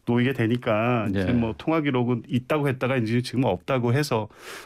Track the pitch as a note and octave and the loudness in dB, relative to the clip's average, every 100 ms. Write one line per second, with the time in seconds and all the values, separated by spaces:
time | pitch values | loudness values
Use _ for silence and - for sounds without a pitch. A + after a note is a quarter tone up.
0 | - A#2+ B2+ B2+ A2+ B2 B2 G#2+ A#2 A#2+ | 0 2 2 2 0 0 0 0 2 0
1 | G#2 G2 F2+ A#2+ A2+ - - D#3+ D3 B2+ | 0 0 2 2 0 -2 0 0 2 0
2 | A#2+ A#2+ - B2 - D#3 C#3+ B2+ B2+ C3 | 0 -2 -2 -4 0 0 0 0 0 0
3 | A2 A#2+ B2+ B2+ B2 F2+ - C3 A#2+ C3+ | 0 -2 -2 0 0 0 -2 0 2 0
4 | D3 A2+ G#2 - - - | 0 -2 -2 -10 -18 -16